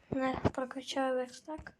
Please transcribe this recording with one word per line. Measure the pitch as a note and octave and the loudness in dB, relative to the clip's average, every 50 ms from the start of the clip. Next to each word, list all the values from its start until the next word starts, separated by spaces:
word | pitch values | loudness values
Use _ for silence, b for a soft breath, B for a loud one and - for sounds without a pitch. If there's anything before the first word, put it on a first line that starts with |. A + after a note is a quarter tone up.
| - - | -6 -2
не | - C4 C4 C4 B3+ - - - | 0 2 2 2 2 4 2 2
прокачали | - C4+ C4 B3 - C4+ B3+ - - C#4 C4 C4 B3+ | 2 2 -2 -2 -4 -6 -6 -2 0 2 2 2 2
верстак. | B3+ B3+ B3 - - - D#4 D#4 D#4 - - - | 0 0 -2 -8 -12 -10 -10 -10 -10 -10 -14 -16